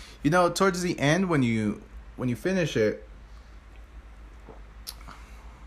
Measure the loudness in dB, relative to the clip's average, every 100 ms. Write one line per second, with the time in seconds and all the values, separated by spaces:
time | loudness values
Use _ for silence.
0 | -18 -4 2 4 4 4 2 2 -2 0
1 | 2 4 2 2 2 2 0 -2 -8 -18
2 | -16 -6 -4 -2 -2 0 0 2 2 0
3 | -10 -20 -20 -20 -20 -20 -20 -20 -20 -20
4 | -20 -20 -20 -20 -20 -20 -20 -18 -16 -16
5 | -18 -20 -20 -20 -20 -20